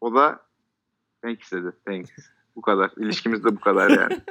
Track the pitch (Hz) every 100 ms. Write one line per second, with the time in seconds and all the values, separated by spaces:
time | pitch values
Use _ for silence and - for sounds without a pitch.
0 | 117 117 147 - _ _ _ _ _ _
1 | _ _ 117 113 - 92 90 - - 98
2 | 90 - - _ _ - 110 101 98 -
3 | 107 98 117 110 104 104 - 95 101 -
4 | 92 359 -